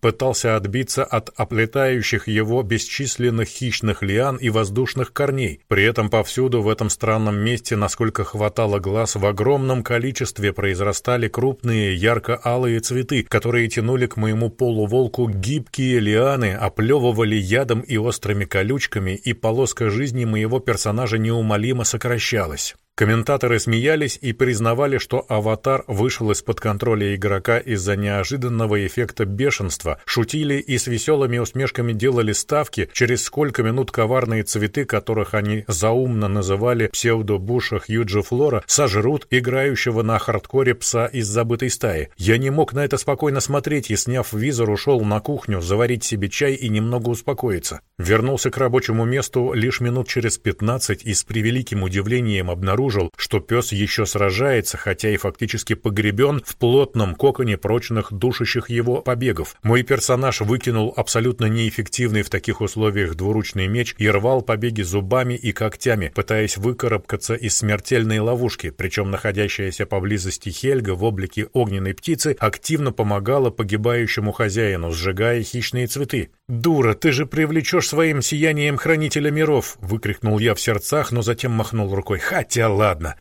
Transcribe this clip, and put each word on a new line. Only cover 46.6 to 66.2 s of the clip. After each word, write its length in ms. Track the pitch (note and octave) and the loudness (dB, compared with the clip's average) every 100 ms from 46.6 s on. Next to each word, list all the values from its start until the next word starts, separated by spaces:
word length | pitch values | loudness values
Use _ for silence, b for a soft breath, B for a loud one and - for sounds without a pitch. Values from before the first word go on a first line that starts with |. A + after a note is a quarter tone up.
| A#2 | 0
немного 400 | G#2+ A2+ B2 A#2 | 0 0 0 -2
успокоиться. 720 | A2+ - C3 A#2+ F2+ - - - - | -2 -4 -2 -2 -2 -4 -10 -12 -4
Вернулся 540 | F2 A2 B2+ C3+ B2 | 2 2 2 0 -2
к 60 | - | 0
рабочему 460 | B2+ B2 B2 A2+ | 2 2 2 0
месту 500 | A#2 C3+ - B2+ B2+ | 0 0 -2 0 0
лишь 280 | A#2+ A#2+ - | 0 0 0
минут 260 | A#2+ B2+ A#2 | 0 0 -2
через 300 | B2 A2+ - | 0 0 0
пятнадцать 640 | G2+ - G#2+ B2+ - F#2+ | -2 0 0 0 -2 -4
и 120 | A2+ F#2+ | -2 -4
с 80 | |
превеликим 580 | - A2 A2 B2 A#2+ G2+ | -2 0 0 0 -2 -2
удивлением 720 | F#2 G2 G2+ B2 A2+ G2 F2+ | -2 0 0 0 0 0 -2
обнаружил, 320 | F2 F#2+ G#2+ C3+ G2+ F2 - | -2 0 2 2 2 0 -4
что 240 | - G2+ | -2 -2
пес 320 | - A#2+ A#2 | 0 0 0
еще 340 | G2+ G#2 - G#2 | 0 0 0 0
сражается, 680 | G#2 G2 F#2+ C#3 A#2+ - - | 2 2 2 2 2 0 -4
хотя 340 | G2+ F#2 G#2+ | -4 -2 0
и 60 | G#2 | 0
фактически 580 | G2 - A2 G#2+ - | -2 -4 -4 -4 -4
погребен 680 | A2 A2+ G2+ G#2 G2+ C#3+ D3 - | -2 -2 0 0 2 2 0 -4
в 120 | - | 0
плотном 580 | A#2+ C3+ C3+ A#2 G2 E2+ | 4 4 4 2 0 2
коконе 400 | C#3 B2+ A#2 G2 | 2 2 0 0
прочных 560 | G2+ A#2+ - A2+ - | 0 -2 0 -4 -4
душащих 580 | G2+ B2 G#2+ A2 B2 - | -2 -2 0 -2 -2 -2
его 320 | A#2 A#2 C3 | -2 0 0
побегов. 540 | - A#2+ B2+ D#2+ D2+ - | -2 -2 0 -2 -6 -2
Мой 200 | G#2+ B2 | 2 4
персонаж 580 | - C3 - B2+ C3 - | 4 2 2 2 2 0
выкинул 520 | G#2 B2+ B2+ A2+ G#2+ - | 0 0 0 0 0 -2
абсолютно 480 | - A2+ B2 B2 A2 | -2 0 0 2 0
неэффективный 800 | A2+ A2+ - G2 - A#2+ G#2+ | 2 0 -2 -6 -2 0 0
в 60 | G2 | 0
таких 300 | F#2+ - - | -2 -2 -2
условиях 560 | G#2 G#2+ G#2+ G2+ F2 D#2+ | -2 0 0 0 -2 -2
двуручный 520 | F#2+ A2 - G2 F#2 | 0 0 -2 -2 0
меч 280 | A#2 A#2 - | 0 -2 0
и 100 | G#2+ | 2
рвал 320 | G#2 A#2 C3 | 4 4 2
побеги 400 | A2+ A2 A#2 G#2+ | 0 -2 -2 -2
зубами 520 | F2 G2+ F#2+ B2+ B2 | -2 -2 2 0 0
и 200 | B2 A#2 | -2 -4
когтями, 580 | - A2+ - B2+ G#2+ F#2+ | -2 -4 -2 0 0 0
пытаясь 440 | - | -4